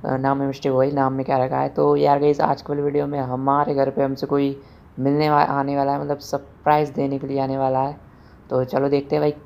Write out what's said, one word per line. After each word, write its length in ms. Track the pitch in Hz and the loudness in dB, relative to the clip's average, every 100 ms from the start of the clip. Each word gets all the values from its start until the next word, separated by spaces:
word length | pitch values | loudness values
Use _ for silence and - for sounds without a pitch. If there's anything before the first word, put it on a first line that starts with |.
| - | -4
अ, 120 | 131 | -2
नाम 200 | 135 139 | 0 0
में 80 | 139 | -2
mistake 240 | 135 139 | -2 0
हुई, 200 | 131 135 | 2 2
नाम 220 | 143 135 | 2 0
में 120 | 135 131 | -2 -2
क्या 120 | 135 | 0
रखा 220 | 131 135 | 0 0
है। 100 | 143 | -2
तो 260 | 143 147 147 | 2 2 4
यार 240 | 143 143 | 4 4
guys, 220 | 147 147 | 2 2
आज 200 | 151 143 | 0 0
की 80 | - | -4
वाली 120 | 143 | -4
video 260 | 143 143 143 | -2 -2 -2
में 120 | 143 | -4
हमारे 560 | 127 127 135 143 147 139 | -4 -2 0 2 2 0
घर 140 | 135 | 0
पे 140 | 135 | 0
हमसे 240 | 139 135 139 | -2 -2 -2
कोई 280 | 143 139 139 - - - - | 0 0 -4 -14 -20 -18 -4
मिलने 300 | 135 143 151 | 0 2 4
वा-, 200 | 147 - | 4 4
आने 280 | 139 139 139 | 0 -2 0
वाला 160 | 139 | 0
है, 80 | 143 | -2
मतलब 180 | 143 143 | -4 -6
surprise 720 | - 139 - - 151 151 147 | -6 -8 -8 -4 2 2 2
देने 300 | 131 139 135 | -2 -4 -4
के 80 | 139 | -4
लिए 120 | 139 | -4
आने 180 | 135 135 | -2 -2
वाला 220 | 135 131 | 0 0
है। 200 | 135 156 - - - - - | -2 -6 -18 -20 -20 -20 -4
तो 140 | 127 | -2
चलो 260 | 127 139 139 | 0 0 0
देखते 260 | 143 143 151 | 0 0 0
हैं 60 | |
भाई 140 | 147 147 | 0 -2